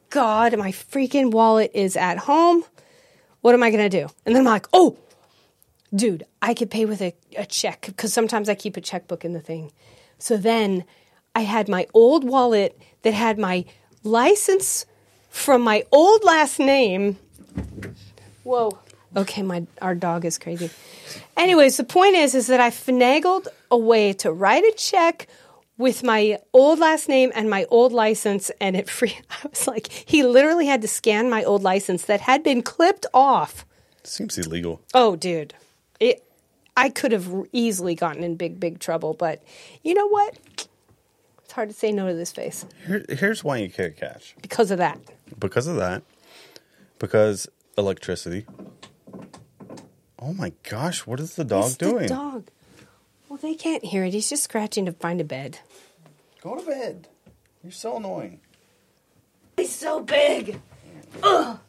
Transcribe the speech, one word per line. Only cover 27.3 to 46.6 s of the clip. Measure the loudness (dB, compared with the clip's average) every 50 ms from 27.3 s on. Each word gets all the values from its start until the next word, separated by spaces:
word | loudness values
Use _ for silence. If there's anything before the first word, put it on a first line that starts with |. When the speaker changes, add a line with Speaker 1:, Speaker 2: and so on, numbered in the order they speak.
| 0
Speaker 1:
and | -2 -2 -2
my | -2 -2 0 2
old | 4 4 4 4
license, | 2 2 0 0 0 -2 -2 -2 -4 -4 -6 -8 -6 -4
and | -4 -2 -2
it | -2 -4 -6
free-, | -6 -4 -4 -4 -4 -6 -16
<laughs> | -18 -16 -14 -14
I | -12
was | -10 -8 -6
like, | -6 -6 -6 -8 -10
he | -12 -18 -6 -2 0 2 4
literally | 4 6 6 6 4 4 2 2
had | 0 0 -2 -2
to |
scan | -4 -6 -2 0 0 0 2 0 0
my | -2 0 0
old | 0 0 2 2
license | 0 0 0 -2 -2 -4 -4 -2
that | -2 -2 0
had | 2 2 2 2 2
been | 2 0 0
clipped | -2 -4 0 2 2 2 2 0 -2 0 2
off. | 4 4 4 2 0 -2 -4 -10 -14 -20 _ _ _ _ _ _ _ -20
Speaker 2:
Seems | -16 -12 -12 -10 -10 -8
illegal. | -8 -8 -8 -6 -6 -6 -6 -8 -10 _ 0 2
Speaker 1:
Oh, | 4 4 2 0
dude. | -2 -6 -6 -6 -6 -8 -12 -18 _ _ _ _ _ _ _ _ -2
It, | 0 0 0 -2 _ _ _ _ _ _ _ _ _ _ -2
I | -2 -2 0
could | -2 -4 -4 -2
have | -2 -4 -6 -6 -8 -10 -10 -6
easily | -4 -4 -2 -2 -4 -4 -6 -6 -6
gotten | -4 -6 -6 -6 -6 -8
in | -8 -8
big, | -8 -8 -10 -8 -8
big | -8 -8 -8 -8
trouble, | -8 -8 -6 -6 -6 -8 -6
but | -6 -6 -8 -8 -10 _ _ -20 -20 -20 -20 -20 _ -4
you | -2 -2
know | 0 0
what? | 0 0 0 0 -2 -4 -12 _ _ _ -18 -18 _ _ _ _ _ _ _ _ _ _ _ _ _ _ _ _
It's | -14 -10
hard | -8 -8 -8
to | -6
say | -4 -4 -2
no | -2 -2 -2
to | -4 -4
this | -6 -8 -10
face. | -10 -12 -12 -12 -12 -12 -16 -18 -20 -14 -8
Speaker 2:
Here, | -6 -6 -6 -6 -8
here's | -6 -4 -2 -2 -2 -4 -6
why | -6 -6
you | -6 -6 -8
carry | -6 -6 -8 -8
cash. | -8 -10 -14 -14 -14 -18 -20 -20 -20 _
Speaker 1:
Because | -18 -6 -2 -2 0 0
of | 0
that. | -2 -2 -4 -4 -8 -18 -20 -20 _ _ -20 -12
Speaker 2:
Because | -8 -8 -4 -4 -4 -4
of | -4 -4
that. | -4 -4 -4 -6 -8 -12 _ _ _ _ _ -20 -20 -20 -20 -20 -20